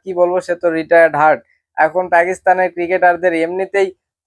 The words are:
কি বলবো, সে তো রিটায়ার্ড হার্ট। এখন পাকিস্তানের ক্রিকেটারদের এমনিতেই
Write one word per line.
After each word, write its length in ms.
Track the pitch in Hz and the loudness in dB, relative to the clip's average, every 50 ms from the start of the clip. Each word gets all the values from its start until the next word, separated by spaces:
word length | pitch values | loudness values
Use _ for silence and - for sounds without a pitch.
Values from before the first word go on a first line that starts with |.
| _ | _
কি 100 | 190 180 | -6 -2
বলবো, 260 | 175 180 180 180 185 | 0 0 0 0 -2
সে 160 | 175 - 175 | -4 -6 -4
তো 140 | 175 - 170 | -4 -2 -2
রিটায়ার্ড 460 | 160 160 160 147 170 170 165 160 147 | -2 -2 -2 2 4 4 4 4 2
হার্ট। 260 | 143 151 156 147 120 - _ _ _ _ _ _ | 2 2 2 2 0 -4 _ _ _ _ _ _
এখন 320 | - 156 160 160 180 185 175 | -2 -2 0 0 -4 -2 0
পাকিস্তানের 640 | 175 170 175 180 185 - - 190 180 185 185 180 | 0 0 0 0 -4 -2 0 0 0 2 0 -2
ক্রিকেটারদের 600 | 175 175 175 165 185 180 180 175 175 170 175 180 170 | -4 -6 -4 -2 0 2 2 2 2 0 0 -2 -2
এমনিতেই 580 | 165 160 170 180 185 190 190 196 196 196 190 190 _ _ _ _ _ _ | -2 -2 -4 -4 -6 -6 -4 -2 -2 -2 -2 -4 _ _ _ _ _ _